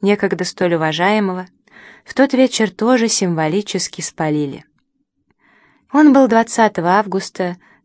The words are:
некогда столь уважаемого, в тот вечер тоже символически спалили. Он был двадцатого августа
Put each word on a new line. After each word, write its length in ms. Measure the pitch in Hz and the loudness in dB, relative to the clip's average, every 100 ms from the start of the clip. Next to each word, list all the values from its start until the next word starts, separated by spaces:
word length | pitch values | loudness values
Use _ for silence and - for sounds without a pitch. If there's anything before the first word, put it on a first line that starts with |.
некогда 420 | 196 202 196 185 | -2 0 -2 -4
столь 320 | 180 - 180 170 | -6 -4 -2 0
уважаемого, 720 | 156 156 185 214 196 185 185 _ _ - - - | -2 0 0 0 -2 -6 -12 _ _ -20 -20 -20
в 100 | - | -6
тот 200 | - 269 | 0 2
вечер 360 | 254 254 - 214 | 4 2 0 -4
тоже 380 | - 220 254 226 | -2 0 2 0
символически 960 | - 185 165 156 185 202 185 - - | -2 -2 -2 -2 -2 -4 -6 -8 -10
спалили. 640 | - - 156 151 143 - - _ _ _ _ _ _ _ _ _ _ _ _ | -12 -6 -4 -2 -4 -8 -18 _ _ _ _ _ _ _ _ _ _ _ _
Он 180 | 285 302 | 4 6
был 160 | 269 262 | 6 4
двадцатого 720 | 226 226 - 220 208 165 190 | 2 0 0 0 0 0 0
августа 560 | 208 190 - - 180 175 _ _ | 0 -4 -6 -6 -6 -8 _ _